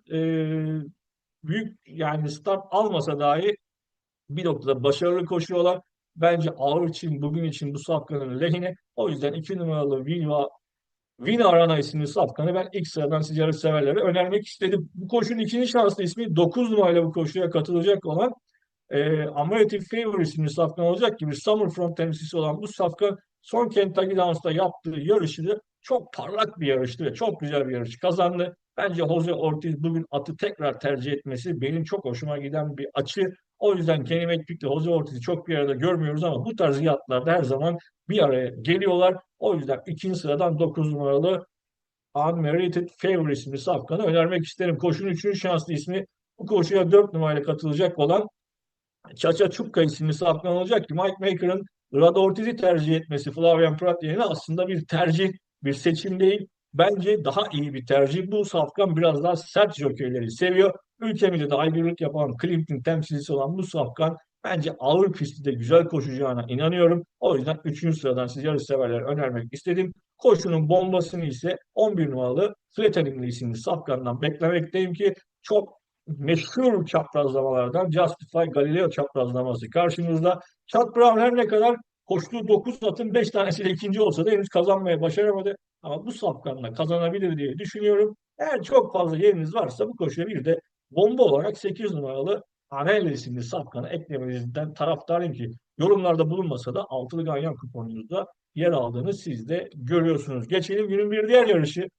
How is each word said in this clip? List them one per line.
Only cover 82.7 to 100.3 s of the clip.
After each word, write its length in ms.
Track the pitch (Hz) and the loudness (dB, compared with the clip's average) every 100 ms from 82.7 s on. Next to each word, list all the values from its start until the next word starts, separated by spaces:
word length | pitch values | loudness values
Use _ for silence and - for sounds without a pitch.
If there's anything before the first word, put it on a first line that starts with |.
| 240 | -4
atın 320 | 214 208 220 | -4 -2 0
beş 160 | 233 214 | 0 2
tanesiyle 400 | 302 294 165 190 | 0 0 0 -2
ikinci 320 | 180 208 208 | -2 -2 2
olsa 240 | 208 160 170 | 2 2 2
da 40 | |
henüz 180 | 208 196 | 2 2
kazanmaya 520 | 180 180 190 185 160 | 2 4 2 2 0
başaramadı. 560 | 165 156 208 196 196 196 _ _ | 0 2 2 0 -2 -6 _ _
Ama 240 | 156 151 220 | -10 -8 -8
bu 60 | |
safkanla 600 | - 196 127 147 131 117 | -4 -4 -4 -8 -8 -8
kazanabilir 640 | 117 156 170 170 196 185 156 | -4 -2 0 0 0 -2 -2
diye 220 | 139 147 | -4 -6
düşünüyorum. 580 | 208 208 208 202 214 214 _ - | -10 -2 2 4 2 -2 _ -6
Eğer 240 | 311 254 | -4 -4
çok 300 | 165 262 - | 2 4 4
fazla 240 | 185 170 160 | 0 0 4
yeriniz 380 | 208 175 156 | 4 4 0
varsa 340 | 214 185 - 233 | -2 -4 -4 -6
bu 80 | - | -4
koşuya 300 | 160 165 170 | -4 -4 -6
bir 180 | 165 | -2
de 160 | 147 165 - _ _ | 0 -2 -4 _ _
bomba 320 | 147 214 254 | 2 4 4
olarak 360 | 202 143 160 - | 4 4 0 -4
sekiz 360 | 196 196 208 | -6 -4 -6
numaralı 480 | 160 135 135 165 208 - _ _ | -4 -6 -4 -2 -4 -6 _ _
Anel 400 | 139 151 208 170 | -2 2 2 0
isimli 320 | 123 123 123 | -4 -8 -10
safkanı 460 | 117 - - 120 - | -8 -8 -8 -10 -8
eklemenizden 880 | 165 156 139 127 123 120 147 156 | -8 -8 -6 -6 -6 -6 -6 -6
taraftarıyım 580 | - 156 160 - 170 175 | -4 -2 -2 -2 -2 -2
ki 180 | 120 117 117 _ - | -4 -8 -12 _ 0
yorumlarda 520 | 175 196 180 160 160 | 4 4 4 2 2
bulunmasa 440 | 185 170 123 127 | 0 -4 -4 -4
da 100 | 190 202 | -6 -4
altılı 360 | 135 123 165 | -6 -6 -6
ganyan 300 | 156 143 160 - | -4 -4 -4 -8
kuponunuzda 680 | 120 120 113 110 113 185 185 _ _ | -12 -12 -10 -10 -8 -8 -8 _ _
yer 160 | - 175 | -2 0
aldığını 420 | 147 120 120 175 | 0 -2 -4 -4
siz 340 | 196 170 117 117 | -6 -8 -10 -6
de 200 | 175 - | -6 -8
görüyorsunuz. 760 | 151 123 170 165 156 139 | -12 -2 0 2 0 -4